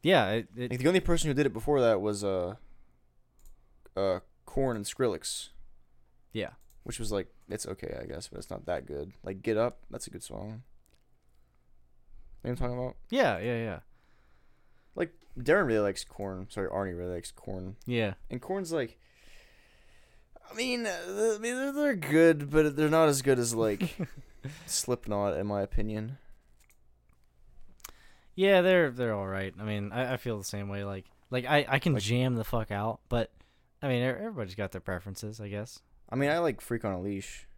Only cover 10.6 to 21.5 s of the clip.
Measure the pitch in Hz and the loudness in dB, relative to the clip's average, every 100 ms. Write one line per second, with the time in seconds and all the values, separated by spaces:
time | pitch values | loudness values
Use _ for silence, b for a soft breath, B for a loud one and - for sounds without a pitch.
10.6 | - - _ _ _ _ _ _ _ _ | -18 -20 _ _ _ _ _ _ _ _
11.6 | _ - - - - - - - 113 123 | _ -20 -20 -20 -20 -18 -18 -10 -8 -2
12.6 | 120 123 127 - - 254 190 92 113 117 | -2 -2 -6 -8 -2 2 2 2 -2 -2
13.6 | 113 90 - - _ - _ - - _ | -4 -8 -12 -20 _ -20 _ -20 -20 _
14.6 | _ - _ - 170 - - - 127 185 | _ -20 _ -6 -6 -6 -16 -4 4 4
15.6 | 151 110 101 92 - - 98 92 92 - | 6 4 2 -2 -10 -8 -8 -8 -8 -6
16.6 | 95 98 98 87 90 87 - - - 95 | -2 -2 -2 -4 -6 -6 -8 -14 -10 -8
17.6 | 92 101 - 120 107 92 - 120 - 196 | -8 -10 -4 0 0 -4 -10 -10 -4 -4
18.6 | 175 165 117 - b b b b b b | -2 -2 -2 -8 b b b b b b
19.6 | b b b b b b b - - 214 | b b b b b b b -20 -14 -4
20.6 | 254 247 226 175 175 202 226 214 226 | -2 0 -2 -4 -6 2 2 2 -2